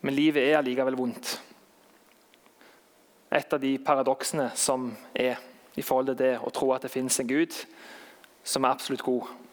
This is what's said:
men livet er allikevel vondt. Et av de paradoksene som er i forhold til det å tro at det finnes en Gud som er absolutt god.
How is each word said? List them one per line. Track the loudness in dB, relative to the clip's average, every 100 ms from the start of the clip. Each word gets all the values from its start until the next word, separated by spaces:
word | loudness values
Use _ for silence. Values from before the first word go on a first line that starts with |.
men | -2 2
livet | 4 4 4
er | 4
allikevel | 2 0 0 0
vondt. | -2 -4 -8 -8 -10 -20 _ _ _ -20 _ _ _ -20 _ _ -20 -20 _ _ _ _ _
Et | 0 0
av | -2
de | 0 -2
paradoksene | 2 2 4 0 -2 -2 -2 0
som | 0 0 -2 -10 -10 0
er | 0 0 -10 -20 -14 -10
i |
forhold | 0 2 2
til | 2
det | 2 2
å | -4
tro | -2 0
at | 0 -2
det |
finnes | -4 -2 -2
en | 0
Gud | 2 0 -2 -14 -16 -20 -20 -20 -20 -20 -18
som | -4 0
er | 2 0
absolutt | -2 -4
god. | 0 -2 -2 -14 -20